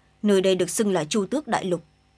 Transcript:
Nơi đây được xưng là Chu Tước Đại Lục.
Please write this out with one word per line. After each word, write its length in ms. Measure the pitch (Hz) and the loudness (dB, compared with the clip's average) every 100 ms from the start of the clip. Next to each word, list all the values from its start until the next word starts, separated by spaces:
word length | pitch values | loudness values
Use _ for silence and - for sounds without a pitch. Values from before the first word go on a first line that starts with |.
| _ _ | _ _
Nơi 180 | 208 196 | 2 2
đây 140 | 190 | 4
được 160 | 185 180 | 2 0
xưng 220 | - 208 | -2 0
là 120 | 180 | 0
Chu 220 | 151 220 185 | -2 -2 -2
Tước 220 | 269 302 | -4 -2
Đại 160 | 208 | -2
Lục. 200 | 190 170 - _ _ | -2 -4 -6 _ _